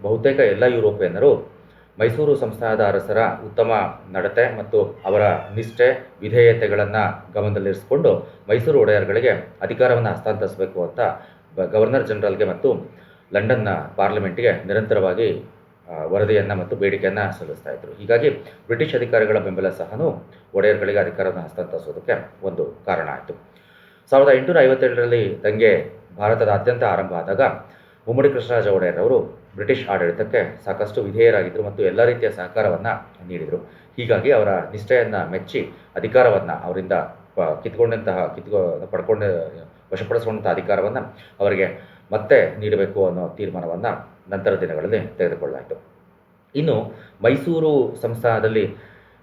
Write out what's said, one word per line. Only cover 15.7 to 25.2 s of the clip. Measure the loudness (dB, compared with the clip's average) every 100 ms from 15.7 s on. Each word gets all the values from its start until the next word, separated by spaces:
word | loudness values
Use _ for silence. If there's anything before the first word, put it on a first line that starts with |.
| _ -16
ಆ, | -10
ವರದಿಯನ್ನ | -4 0 2 2 2
ಮತ್ತು | -4 -6 -2
ಬೇಡಿಕೆಯನ್ನ | -2 0 -2 -2 -4 -6
ಸಲ್ಲಿಸ್ತಾ | -12 -12 -12
ಇದ್ರು. | -12 -14
ಹೀಗಾಗಿ | -14 0 2 2 0
ಬ್ರಿಟಿಷ್ | -12 -20 -6 -4 -2 -2
ಅಧಿಕಾರಿಗಳ | 0 2 4 2
ಬೆಂಬಲ | 0 -2 -4
ಸಹನೂ | -4 -10 -4 -4 -4 -14 -20 _
ಒಡೆಯರ್ಗಳಿಗೆ | 2 2 2 2 0
ಅಧಿಕಾರವನ್ನ | 0 -2 -4 -4
ಹಸ್ತಾಂತರಿಸೋದಕ್ಕೆ | -10 -10 -8 -8 -10 -10 -4 -4 -6 -10
ಒಂದು | -8 -4 -6 -6 -6
ಕಾರಣ | -4 -4
ಆಯ್ತು. | -10 -12 -16 -18 _ _ _ _ _ 2
ಸಾವಿರದ | 4 6 6
ಎಂಟುನೂರ | 4 4
ಐವತ್ತೇಳರಲ್ಲಿ | 6 4 2 2 0 0